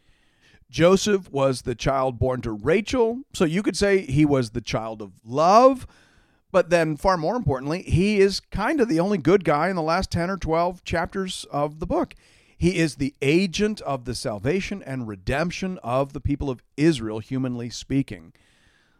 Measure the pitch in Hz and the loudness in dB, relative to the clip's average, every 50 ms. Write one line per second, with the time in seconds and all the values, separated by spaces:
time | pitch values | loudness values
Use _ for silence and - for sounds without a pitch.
0 | _ _ _ _ _ _ _ _ _ _ _ _ _ _ 120 123 160 180 190 196 | _ _ _ _ _ _ _ _ _ _ _ _ _ _ 0 4 4 6 6 4
1 | - 214 202 196 180 - 135 139 135 135 127 - - 127 117 - - 139 135 135 | 4 2 0 0 0 -4 -2 0 2 2 0 -2 -4 -6 -6 -2 0 0 0 2
2 | 131 131 123 110 127 131 127 123 - 120 110 101 101 143 175 220 208 - 269 262 | 0 0 0 0 0 0 -2 -2 -4 -6 -6 -4 0 2 2 2 0 0 0 0
3 | 226 226 240 262 - _ - - 190 151 160 196 202 - 190 - 202 202 196 190 | 0 0 -2 -4 -10 _ -2 0 0 2 2 0 -2 -2 -2 0 2 2 2 2
4 | 175 135 131 151 156 143 143 131 120 107 110 120 107 - - 113 110 113 113 110 | 0 0 2 2 4 4 4 2 0 -2 -6 -8 -8 -6 -6 -6 -6 -6 -10 -12
5 | 104 95 - _ - 110 123 143 160 180 202 233 254 262 269 254 - - _ _ | -14 -16 -18 _ -14 -6 -2 2 4 6 8 8 8 8 6 2 -4 -14 _ _
6 | _ _ _ _ _ _ _ _ _ _ - 180 175 160 175 170 165 156 151 139 | _ _ _ _ _ _ _ _ _ _ 0 0 2 4 4 2 2 2 0 0
7 | - 196 185 170 151 170 226 247 220 139 135 127 135 143 160 185 - - 131 156 | 0 0 0 2 0 -2 -2 -2 -2 -2 -2 -2 -2 -4 -6 -6 -2 0 2 2
8 | 190 208 214 196 196 202 190 - - _ - 190 208 262 330 285 226 233 160 165 | 4 4 4 4 4 4 2 -2 -8 _ -6 -4 -2 0 0 2 2 2 2 2
9 | 175 202 208 175 120 156 196 208 160 165 147 147 165 190 196 175 156 160 170 190 | 0 0 0 0 2 4 4 4 4 2 0 0 0 -2 -2 -2 -2 -2 -2 -2
10 | - - - 175 170 180 196 175 - 156 160 170 175 180 180 175 - - 180 165 | -2 -2 -2 -2 -2 -2 -4 -6 -4 -2 0 0 0 -2 -4 -8 -8 -6 -4 -4
11 | 175 185 - 190 190 185 - - - - 139 143 147 151 151 156 175 175 285 359 | -4 -4 -4 -6 -6 -6 -8 -10 -10 -8 -6 -4 -4 -4 -6 -8 -6 -4 -2 -2
12 | 277 - - - _ _ _ _ _ _ _ - - 175 190 170 165 151 - 139 | -2 -4 -8 -14 _ _ _ _ _ _ _ 0 0 0 2 2 0 -2 -2 -4
13 | 139 131 - - 139 139 156 180 196 185 147 - 208 214 214 - 147 147 139 127 | -6 -6 -4 -2 0 2 2 2 2 0 -2 -2 -2 -2 -4 -4 -8 -8 -8 -6
14 | 120 123 117 - - 127 107 101 98 139 180 196 - - 208 196 - 135 135 131 | -6 -8 -8 -6 -6 -6 -6 -4 -2 -2 -2 -2 -4 -6 -10 -12 -10 -10 -8 -8
15 | 120 107 104 95 90 - 131 147 170 175 - - 190 185 180 - - 117 123 135 | -8 -10 -10 -8 -6 -4 -2 -2 -2 -4 -6 -6 -8 -8 -8 -8 -6 -4 -2 -2
16 | 143 139 143 147 - - 143 - 147 139 123 110 _ _ _ 135 147 170 156 120 | -2 -4 -6 -6 -4 -4 -4 -4 -4 -6 -6 -8 _ _ _ 2 2 4 4 2
17 | 110 107 107 113 107 - 135 127 131 127 123 117 120 120 - - - - 135 139 | -2 -6 -6 -8 -8 -6 -4 -4 -4 -4 -4 -6 -8 -10 -10 -12 -8 -4 -2 -2
18 | 135 - 107 85 80 85 - _ _ _ _ _ _ _ _ _ _ _ _ | -2 -2 -6 -16 -16 -20 -20 _ _ _ _ _ _ _ _ _ _ _ _